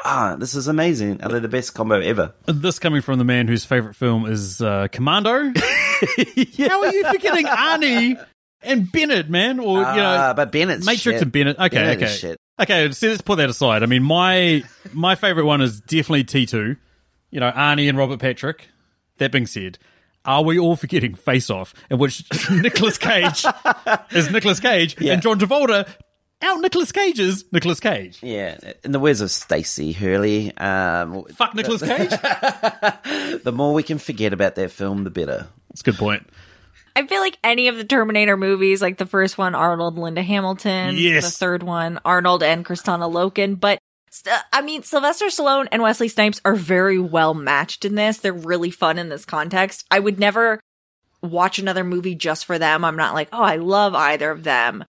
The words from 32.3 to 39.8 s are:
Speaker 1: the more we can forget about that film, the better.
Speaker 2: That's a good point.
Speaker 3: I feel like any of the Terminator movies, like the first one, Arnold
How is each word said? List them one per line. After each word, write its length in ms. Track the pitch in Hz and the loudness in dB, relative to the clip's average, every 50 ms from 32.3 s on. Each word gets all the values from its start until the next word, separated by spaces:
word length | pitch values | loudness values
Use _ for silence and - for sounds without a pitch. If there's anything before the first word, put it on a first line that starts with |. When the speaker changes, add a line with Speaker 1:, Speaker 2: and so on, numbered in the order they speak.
| - - - 269 - - - 226 - - - 208 208 - - 269 294 294 285 285 320 339 - | -2 0 -2 -2 -2 0 -2 -2 -2 0 -2 -2 -2 -2 -8 -8 -6 -6 -6 -6 -8 -6 -6
Speaker 1:
the 100 | 123 117 | -4 -2
more 220 | 123 143 147 147 | 0 0 2 2
we 80 | 156 151 | 0 0
can 160 | - 160 143 | -2 -4 -6
forget 340 | - - 120 101 110 104 98 | -6 -8 -6 -2 -2 -2 0
about 220 | 90 98 92 - | 2 0 0 0
that 160 | 95 95 90 | -2 -4 -4
film, 320 | - - 98 98 98 98 98 | -4 -6 -6 -4 -4 -4 -4
the 80 | 95 | -6
better. 380 | 85 90 82 71 64 58 - - - _ _ _ | -4 -6 -4 -4 -4 -6 -8 -12 -18 _ _ _
Speaker 2:
That's 120 | - - - | -14 -4 -2
a 20 | |
good 120 | - 107 | -2 0
point. 300 | - 104 104 104 98 - _ _ - - - - _ _ _ _ - _ _ - | 0 0 -2 -2 -2 -4 _ _ -20 -20 -20 -20 _ _ _ _ -20 _ _ -2
Speaker 3:
I 100 | - 285 | -2 -2
feel 140 | 277 381 392 | 0 0 0
like 180 | 381 381 - - - | 0 -2 -2 -2 0
any 240 | 226 240 240 247 247 | 0 0 2 2 0
of 80 | 240 | 0
the 80 | 226 220 | -2 -2
Terminator 520 | 208 277 262 220 220 214 208 208 208 202 | 0 2 2 2 2 2 2 4 4 2
movies, 460 | 190 190 190 196 190 190 190 190 196 202 | 2 2 0 2 2 4 2 2 2 2
like 140 | 180 190 | -2 -2
the 100 | - 185 | -2 -6
first 320 | 185 - 196 190 190 - - | -2 2 2 2 2 0 0
one, 160 | 196 185 175 | -2 -2 0
Arnold 400 | 135 156 170 175 165 | 2 2 2 2 0